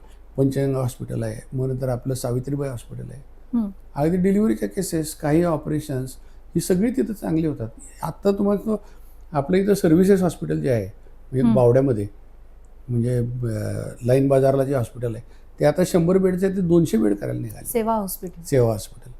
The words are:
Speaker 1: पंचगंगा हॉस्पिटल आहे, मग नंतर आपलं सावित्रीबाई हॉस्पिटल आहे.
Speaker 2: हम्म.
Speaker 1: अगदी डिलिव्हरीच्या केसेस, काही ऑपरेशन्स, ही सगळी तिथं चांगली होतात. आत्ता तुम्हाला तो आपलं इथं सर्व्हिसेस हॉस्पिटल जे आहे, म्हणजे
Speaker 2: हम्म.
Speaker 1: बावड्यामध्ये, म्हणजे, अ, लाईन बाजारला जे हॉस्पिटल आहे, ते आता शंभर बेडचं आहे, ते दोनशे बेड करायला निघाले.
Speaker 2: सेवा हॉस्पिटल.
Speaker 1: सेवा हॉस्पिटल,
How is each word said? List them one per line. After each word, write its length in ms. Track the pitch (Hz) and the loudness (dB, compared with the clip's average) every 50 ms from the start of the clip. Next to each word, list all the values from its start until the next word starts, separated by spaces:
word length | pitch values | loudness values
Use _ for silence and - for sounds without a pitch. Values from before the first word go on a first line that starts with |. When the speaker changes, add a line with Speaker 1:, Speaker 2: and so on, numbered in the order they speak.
| - - - - - - - | -18 -20 -20 -20 -20 -8 -2
Speaker 1:
पंचगंगा 420 | - 139 135 127 139 139 135 135 131 | 0 0 2 2 0 0 0 0 -2
हॉस्पिटल 440 | 131 117 - - 123 123 127 117 113 | -2 -4 -6 -8 -10 -8 -6 -4 -4
आहे, 340 | 110 110 120 - - - | -6 -6 -10 -12 -10 -6
मग 100 | 131 131 | -4 -4
नंतर 220 | 131 131 127 135 127 | -4 -4 -4 -4 -4
आपलं 240 | 123 120 - 131 127 | -4 -4 -4 -4 -6
सावित्रीबाई 560 | 120 - 127 120 123 127 139 143 143 143 135 | -4 -4 -4 -4 -4 -4 -4 -4 -4 -4 -6
हॉस्पिटल 420 | 127 117 - - 120 123 123 123 | -8 -10 -12 -14 -14 -14 -14 -14
आहे. 120 | - - - - - - - - - | -16 -16 -18 -20 -20 -20 -10 -4 -2
Speaker 2:
हम्म. 160 | 233 220 196 196 - - - - | -2 -2 -4 -6 -12 -18 -10 -4
Speaker 1:
अगदी 220 | 139 147 165 180 | 0 0 2 2
डिलिव्हरीच्या 520 | 185 180 196 190 208 214 220 214 214 214 196 | 2 2 4 4 4 4 2 0 0 -4 -6
केसेस, 460 | - - 175 - 175 160 156 151 - | -4 -4 -4 -2 -2 -4 -4 -6 -8
काही 280 | - - 147 147 165 175 | -4 -2 2 2 4 4
ऑपरेशन्स, 720 | 175 160 139 - 151 151 151 147 - 139 127 131 127 - - - - - - - - - | 2 0 -2 -2 -4 -4 -4 -4 -4 -6 -6 -6 -8 -10 -16 -20 -20 -20 -20 -10 -6 -4
ही 60 | 170 | -2
सगळी 300 | 165 - 190 180 208 254 | 0 0 2 2 2 0
तिथं 220 | 233 - 226 202 208 | 0 0 -2 -2 -4
चांगली 340 | - - - 160 160 165 | -6 -4 -2 -2 0 0
होतात. 200 | 156 135 123 113 107 - - - - - - - | -2 -2 -4 -8 -10 -10 -14 -20 -20 -12 -8 -8
आत्ता 280 | 165 - - - 202 | -8 -6 -2 0 0
तुम्हाला 340 | 202 196 202 202 208 196 - | 2 2 2 0 0 0 0
तो 160 | 226 214 202 - - - - - - - - - - | -2 -4 -4 -6 -10 -20 -20 -20 -20 -20 -20 -12 -6
आपलं 260 | - 147 135 - 185 | -4 -2 0 0 2
इथं 160 | 190 190 208 202 | 2 2 2 2
सर्व्हिसेस 480 | 190 - 170 156 175 190 185 202 185 | 4 4 4 6 6 6 6 6 4
हॉस्पिटल 400 | 180 165 - - 170 151 156 160 | 4 0 -2 -4 -4 -4 -4 -2
जे 80 | 151 143 | 0 0
आहे, 160 | 123 113 98 | 0 0 -2
म्हणजे 560 | 95 - - - - - - - - 131 131 | -4 -10 -16 -20 -20 -20 -20 -12 -6 -2 2
Speaker 2:
हम्म. 140 | 127 117 113 | 4 4 6
Speaker 1:
बावड्यामध्ये, 520 | 131 123 120 120 131 135 139 120 101 101 101 - - - - - - - - - - - - - - - - | 6 6 6 6 6 4 2 0 -2 -4 -6 -10 -14 -20 -20 -20 -20 -20 -20 -20 -20 -20 -20 -20 -14 -8 -4
म्हणजे, 280 | 120 117 117 123 123 | -2 0 0 0 0
अ, 720 | 123 120 120 123 127 123 117 107 107 104 104 104 107 107 - - - 120 | -2 -2 -2 -4 -6 -4 -4 -4 -4 -4 -6 -6 -6 -8 -10 -10 -4 0
लाईन 220 | 117 127 139 135 | 2 2 4 4
बाजारला 360 | 139 135 135 131 135 139 139 131 | 4 4 4 4 4 4 2 0
जे 120 | 131 143 | 0 0
हॉस्पिटल 400 | 131 117 - - 123 123 120 110 | -2 -2 -4 -6 -8 -8 -6 -8
आहे, 80 | 117 - - - - - - - - | -8 -14 -18 -20 -20 -20 -14 -4 0
ते 60 | 143 | 2
आता 160 | 147 147 180 185 | 2 2 2 0
शंभर 320 | 175 - 180 165 170 190 | 2 2 2 4 4 2
बेडचं 300 | 190 190 185 180 180 196 | 2 2 2 0 0 0
आहे, 80 | 190 180 | -2 0
ते 60 | 202 | 0
दोनशे 360 | 185 165 170 170 165 - - | 2 4 4 4 4 4 2
बेड 180 | 226 220 208 202 | 2 2 2 0
करायला 240 | 202 139 123 123 123 | -2 -4 -6 -6 -6
निघाले. 260 | 120 110 110 - - | -8 -8 -10 -12 -10
Speaker 2:
सेवा 300 | - - 233 214 226 226 | -6 -4 -2 -2 0 -2
हॉस्पिटल. 460 | 220 202 185 - - 190 180 - 170 165 | -2 -2 -6 -8 -10 -12 -14 -14 -14 -6
Speaker 1:
सेवा 280 | - 143 127 120 113 | 0 2 4 4 4
हॉस्पिटल, 400 | 110 107 - - - - - - - | 2 -2 -6 -12 -16 -18 -18 -18 -18